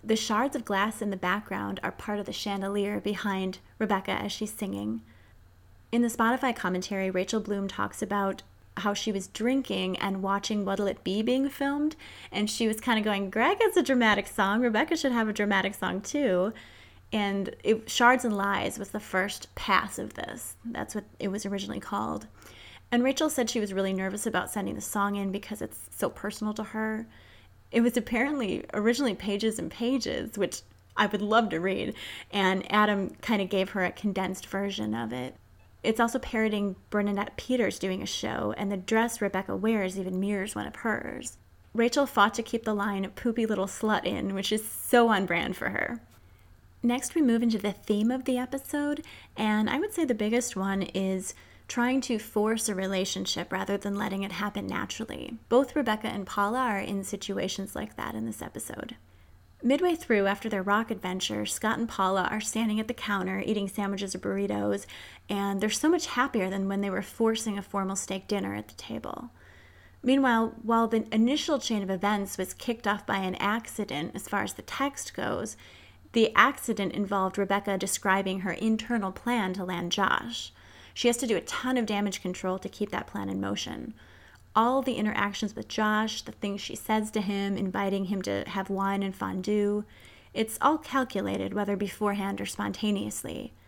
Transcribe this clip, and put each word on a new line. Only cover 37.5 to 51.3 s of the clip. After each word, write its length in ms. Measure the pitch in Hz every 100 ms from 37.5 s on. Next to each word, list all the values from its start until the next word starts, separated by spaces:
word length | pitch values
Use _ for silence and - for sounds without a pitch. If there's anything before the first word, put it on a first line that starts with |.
| 247 202 -
doing 240 | 190 185
a 40 |
show, 480 | 190 - - - 208 214
and 140 | 208
the 60 | 196
dress 440 | 185 220 233 -
Rebecca 340 | 202 190 196
wears 440 | 196 214 220 185 190
even 200 | 185 185
mirrors 360 | 196 202 202
one 100 | 214
of 120 | 208 -
hers. 600 | 233 - - - - - - - -
Rachel 320 | 226 233 262
fought 280 | 269 - 208
to 80 | 214
keep 200 | 226 226
the 100 | 220
line, 380 | 208 208 196 196
"Poopy 300 | - 240 226
little 220 | 220 208 190
slut," 380 | - 214 214
in, 280 | 208 202 196
which 200 | 196 190
is 120 | 214
so 440 | - - - 240 233
on 160 | 202
brand 320 | 190 170 - -
for 120 | -
her. 320 | 196 - 233 - - - - - - - -
Next, 340 | 233 254 -
we 60 | 339
move 220 | 269 233
into 140 | 233 220
the 160 | 202
theme 380 | 190 - 208 220
of 120 | 262
the 140 | 262 247
episode, 680 | 254 269 - 294 294 294 - - -
and 340 | - 214 214 214
I 80 | 277
would 160 | 415
say 120 | 349
the 80 | 302
biggest 420 | 214 214 240 247
one 280 | 190 196 196
is 500 | 190 185 190 190 190